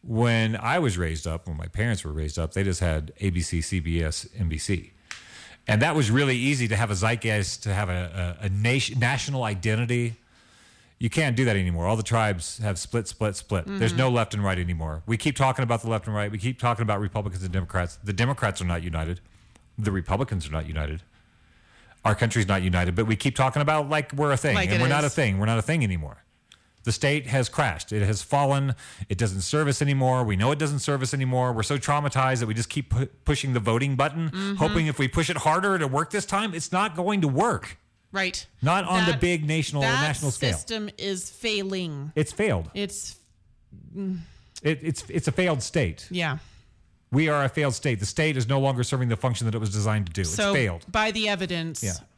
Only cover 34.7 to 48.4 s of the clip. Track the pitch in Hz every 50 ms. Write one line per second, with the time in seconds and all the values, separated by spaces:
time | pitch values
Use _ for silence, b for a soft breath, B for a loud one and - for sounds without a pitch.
34.7 | - 165 160 156 139 - 139 - - 170 160 - 175 139 - 156 156 180 185 202
35.7 | 196 180 156 135 131 143 165 - - 202 185 - 202 196 220 214 165 165 - -
36.7 | - 180 202 214 156 170 175 196 208 196 165 147 127 143 208 240 175 - - -
37.7 | - _ _ _ _ _ _ _ - 196 190 180 - - - - _ - - 147
38.7 | 175 196 180 170 185 185 185 180 151 127 175 175 175 160 151 147 156 160 151 -
39.7 | 147 143 139 226 240 262 285 156 143 - 156 139 - - - - 90 78 - -
40.7 | 226 220 208 208 - - - 196 196 180 - - - - - 226 214 202 196 190
41.7 | 190 185 180 165 151 143 139 151 - 151 156 - - - 214 214 113 90 82 76
42.7 | - 196 202 196 - - - - - - _ _ _ _ _ _ _ _ _ _
43.7 | - - - - - 202 196 190 185 170 165 B B B B B B - - 151
44.7 | 160 135 143 165 151 - - - - 165 - 160 - - 185 180 156 127 - -
45.7 | - 165 127 85 80 - - - 180 180 170 156 135 156 b b b b b b
46.7 | b _ _ _ _ _ _ _ - 139 160 156 147 143 139 127 - 160 147 139
47.7 | 113 - - 147 120 98 107 - - - 156 156 147 131